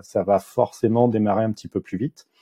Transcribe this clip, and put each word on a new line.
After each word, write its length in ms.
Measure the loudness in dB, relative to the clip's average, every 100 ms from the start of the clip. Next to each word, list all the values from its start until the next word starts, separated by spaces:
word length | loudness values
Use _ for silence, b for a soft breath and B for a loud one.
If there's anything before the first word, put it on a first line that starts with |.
ça 180 | -6 -4
va 160 | 0 0
forcément 680 | 0 -2 -2 0 0 2 2
démarrer 340 | 2 0 0
un 80 | -2
petit 160 | -6 -8
peu 140 | -8
plus 180 | -6 -8
vite. 300 | -8 -10 _ b